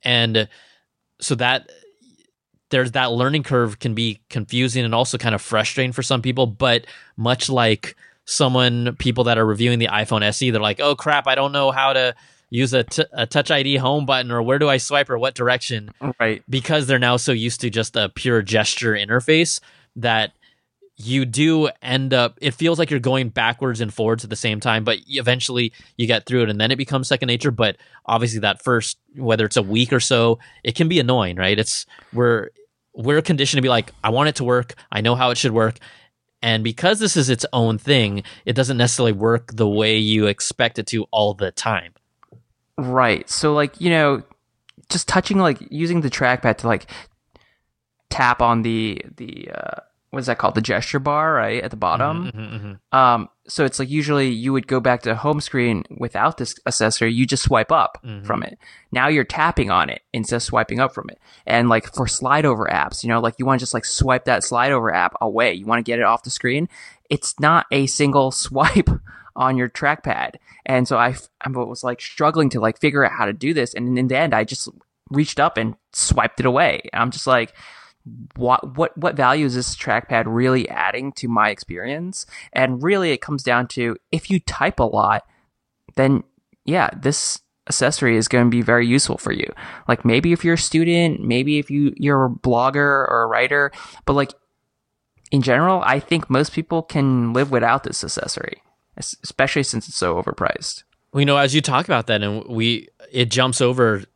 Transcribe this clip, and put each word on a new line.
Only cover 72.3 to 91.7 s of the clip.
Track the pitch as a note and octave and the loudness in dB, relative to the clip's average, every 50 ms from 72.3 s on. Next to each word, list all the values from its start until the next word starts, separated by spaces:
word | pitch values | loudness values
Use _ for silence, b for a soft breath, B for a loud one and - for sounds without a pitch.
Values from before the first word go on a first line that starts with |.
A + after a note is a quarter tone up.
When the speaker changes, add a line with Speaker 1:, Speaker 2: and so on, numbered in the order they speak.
| D#3+ E3 D#3 C3+ | 2 2 2 2
Speaker 2:
to, | B2+ B2 | 2 2
like, | G#2+ A2 A2+ _ | 0 0 0 _
figure | - D3+ C#3+ C#3+ C3+ | 0 0 2 2 0
out | G2+ | 0
how | - - A#2 | 0 -2 -2
to | G2+ G#2 | -4 -2
do | - - C#3 E3+ | -4 -2 -2 0
this. | D#3 B2 A#2+ - | 0 -2 -4 -4
And | - A#2+ B2 B2+ B2 | -6 -4 -2 0 0
in | B2+ B2+ | 0 0
the | C3 C3 | 2 0
end, | D#3+ D#3+ B2 | 0 2 2
I | A2 A2 | 0 0
just | G#2+ - - - - - - _ _ _ _ _ - | 0 -4 -10 -10 -12 -14 -20 _ _ _ _ _ -4
reached | C#3 C#3 D#3 D3 - - | 0 0 0 0 0 0
up | C#3+ E3+ - | 0 0 0
and | - A2+ A2+ A2 _ _ _ _ | -2 -4 -4 -6 _ _ _ _
swiped | - - - - - A2 A2+ - - | -4 0 0 2 2 0 -2 -2 0
it | B2 C3 | 0 2
away. | B2 C3+ F3 B2+ D2 - - - - | 4 4 2 2 2 -2 -6 -8 -2
And | - | -2
I'm | A#2 B2 | -2 -2
just | A#2 - - | -2 -6 0
like, | C#3 C3 B2 A#2 - B B B B B B B B B B _ B2+ A2+ A#2+ A2+ - _ | 2 2 2 2 -2 B B B B B B B B B B _ -20 -18 -18 -18 -16 _
"What, | - A#2+ A#2+ B2+ - - C#3 B2+ C#3 | -2 2 2 2 2 0 -4 -4 -2
what, | E3 - - - | -4 -2 -2 -4
what | D#3 F3 - | -4 -4 0
value | C#3+ C3+ B2 C3+ D3+ D3+ | 2 2 2 4 2 2
is | C#3 B2 | 0 0
this | B2 A#2+ - - | -2 -4 -6 -8
trackpad | - - - G#2+ A2+ - - B2+ A2+ A2+ A2 | -8 -4 -2 -2 -2 -2 0 0 0 0 0
really | A2+ A#2 B2 B2+ C3 C3 A2+ - | 0 2 2 4 4 2 0 -2
adding | - - E2 F#2+ G2+ A#2+ C3 C#3 C3 | -4 -2 -2 -2 -2 -4 -6 -8 -10
to | - - A#2+ | -6 -6 -2
my | A#2 G#2+ G#2+ G#2+ | 2 2 2 2
experience?" | G2+ F#2+ - - F2 E2+ F#2+ A#2+ C#3 D#3 E3+ F#3 F#3+ - - B B B B B B | 0 -4 -8 -14 -12 -10 -8 -8 -8 -8 -8 -10 -10 -12 -14 B B B B B B
And | B2+ C3 C3 B2+ B2 C3+ | 0 0 0 0 0 0
really, | E3+ G3+ G3 F#3 E3 | 0 2 2 2 0
it | C#3+ B2 | 0 -2
comes | - - D3 C#3 - | -4 -6 -6 -4 -2
down | - B2 A#2+ B2+ A#2+ | 0 0 0 0 -2
to, | - - A#2+ A#2 A2+ - _ _ | -4 -4 -2 -2 -2 -6 _ _
if | - D#3+ - - | -6 -6 -2 0
you | G3 F3+ | -2 -2
type | - - - - C#3 F3+ G3 - | -2 -4 -4 -2 -2 -2 2 0
a | B2+ | 0
lot, | A2 - G#2+ G#2 G2+ G#2 G#2+ - _ _ _ _ _ _ _ _ _ _ _ _ - _ | 2 2 2 2 2 2 0 -2 _ _ _ _ _ _ _ _ _ _ _ _ -10 _
then, | - C3 C3+ C#3 - - _ _ _ _ _ _ _ _ | 0 2 4 4 2 0 _ _ _ _ _ _ _ _
yeah, | - D#3 F#3 C3+ - - | -2 0 0 0 0 -2
this | - B2+ C3 D3 - - - - - _ _ _ _ _ - | -2 -2 -2 -2 -2 -4 -6 -6 -8 _ _ _ _ _ -6
accessory | - - B2 B2 - - C#3+ B2 A2+ A2 | -4 0 0 0 0 2 2 2 2 2
is | A2+ - | 2 2
gonna | - B2 A#2+ A#2+ | 2 4 4 4
be | A2+ A#2+ | 4 2
very | A#2 A2+ A#2 A#2+ A#2+ | 2 2 2 2 4
useful | A#2+ A#2+ C#3+ - - - - | 4 2 2 2 0 -4 -6
for | - - | -4 -6
you. | - - - - - B B B B B B B | -4 -4 -4 -8 -8 B B B B B B B
Like, | A#2+ - - | -2 2 2
maybe | A#2 A2+ B2+ D#3 E3+ E3+ | 2 4 4 4 2 2
if | E3 - | 2 2
you're | E3+ E3+ | 0 0
a | E3 | 2
student, | - - - D#3+ E3 E3+ E3+ E3+ E3+ E3 D3+ - - | 0 0 2 2 2 4 4 4 4 2 0 -2 -2
maybe | B2+ A#2 B2 C3 C#3+ D3+ D3 | 0 0 0 2 2 0 0
if | C#3+ - | -2 -2